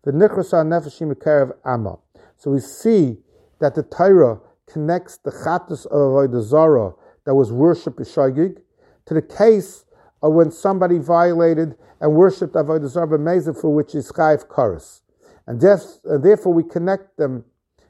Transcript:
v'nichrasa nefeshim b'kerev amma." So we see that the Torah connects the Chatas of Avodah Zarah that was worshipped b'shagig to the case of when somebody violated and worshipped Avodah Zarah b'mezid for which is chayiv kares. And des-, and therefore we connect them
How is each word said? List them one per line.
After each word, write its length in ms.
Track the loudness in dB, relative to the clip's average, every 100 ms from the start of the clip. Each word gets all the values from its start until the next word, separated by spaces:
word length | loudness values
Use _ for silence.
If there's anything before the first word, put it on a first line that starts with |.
v'nichrasa 600 | -6 0 0 0 -2 -2 0
nefeshim 480 | -4 -6 -10 -8
b'kerev 380 | -6 0 0 0 -4
amma." 340 | -6 -6 -6 -10 _ _ _ _
So 140 | -4
we 80 | -4
see 640 | -6 -6 0 2 2 -4 _ _ _ _
that 160 | -4 -4
the 80 |
Torah 560 | -8 0 4 6 4 0 _ _ _
connects 520 | -8 -4 -4 -6 -14
the 120 | -14
Chatas 560 | -10 -6 -6 -6 -12 -4
of 60 |
Avodah 500 | -2 2 2 0 -2
Zarah 520 | 0 2 4 2 0 -8 _ _
that 120 | -2 0
was 160 | 0
worshipped 480 | 0 0 0 -6 -12
b'shagig 580 | -8 -2 -2 -2 -4 -6 _ _ _ _ -8
to 80 |
the 80 | -6
case 640 | -6 0 2 2 0 -14 _ _ _ _
of 120 | 0
when 180 | 2 2
somebody 480 | 0 -4 -2 0 -2
violated 800 | 0 2 2 2 0 0 -4 -8 _ _
and 160 | 0 4
worshipped 380 | 4 2 -4
Avodah 340 | -4 -2 -4 -4
Zarah 180 | -6 -2
b'mezid 500 | -2 0 -2 -4 -4
for 160 | -2
which 220 | -2 -2
is 160 | -6 -8
chayiv 380 | -2 0 0 -2
kares. 540 | -2 -2 -4 -12 _ _ _ _ _ -12
And 120 | 0
des-, 400 | 2 2 -2 -16
and 200 | -6 0
therefore 280 | 2 2 2
we 120 | -2
connect 540 | -2 -4 -4 -6 -8 -6
them 260 | -6 -6 -14 _ _ _ _